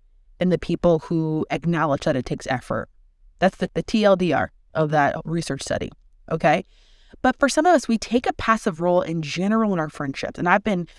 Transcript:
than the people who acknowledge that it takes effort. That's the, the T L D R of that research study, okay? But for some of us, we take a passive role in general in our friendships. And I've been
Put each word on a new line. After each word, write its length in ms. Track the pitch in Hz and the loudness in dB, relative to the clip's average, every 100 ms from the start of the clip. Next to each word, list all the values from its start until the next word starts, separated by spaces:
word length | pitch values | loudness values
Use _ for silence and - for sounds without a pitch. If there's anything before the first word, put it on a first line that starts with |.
| _ _ _ - | _ _ _ -4
than 100 | 180 | 0
the 80 | 165 | 0
people 420 | - 170 175 160 | 0 0 2 2
who 460 | - 165 160 156 - | 0 -2 0 -2 -4
acknowledge 540 | - 160 170 156 135 | -4 -2 0 0 0
that 140 | - 135 | 0 -2
it 80 | - | -2
takes 220 | 151 - | -6 -4
effort. 420 | 127 - 113 - _ _ _ - - | -6 -4 -6 -8 _ _ _ -20 -2
That's 180 | 185 - | 0 0
the, 120 | 180 | -6
the 100 | - | -6
T 200 | - 226 | -2 2
L 120 | 208 185 | 4 4
D 180 | 180 | 2
R 180 | 131 98 _ _ | 0 -2 _ _
of 180 | - 156 | -4 0
that 240 | 151 139 - | 2 0 -2
research 380 | 151 165 - 139 | -4 -6 -4 -6
study, 300 | - - - - _ _ - | -6 -6 -6 -12 _ _ -8
okay? 360 | 160 165 165 - _ _ _ _ - | 0 2 0 -2 _ _ _ _ -4
But 180 | 254 - | -2 2
for 80 | 269 | 0
some 180 | - 339 | 2 4
of 80 | |
us, 140 | 320 - | 4 2
we 100 | 226 | -2
take 300 | - 240 - | 0 -2 -2
a 60 | |
passive 480 | - - 220 220 160 | -2 0 0 0 -2
role 200 | 175 175 | 2 2
in 200 | - 165 | 2 -2
general 520 | 147 165 196 220 220 | -4 -2 2 2 2
in 60 | 180 | 0
our 100 | 151 | -4
friendships. 480 | - 143 135 - - | -6 -8 -6 -8 -2
And 120 | 175 | 2
I've 140 | 196 | 2
been 240 | 220 180 170 | 2 -2 -4